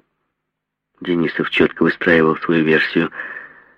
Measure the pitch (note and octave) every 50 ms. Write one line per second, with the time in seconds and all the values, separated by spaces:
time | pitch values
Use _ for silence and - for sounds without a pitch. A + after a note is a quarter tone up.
0 | _ _ _ _ _ _ _ _ _ _ _ _ _ _ _ _ _ _ _ -
1 | - - F2 E2+ E2 D2+ - - D#2 - - - E2+ D#2 - - E2 E2 - -
2 | - F#2 E2+ E2 D#2+ D#2 D#2 D2+ - - E2+ E2 D#2 D#2 D#2 D#2 - - - E2+
3 | E2 D#2+ - - - - - - - - - - - _ _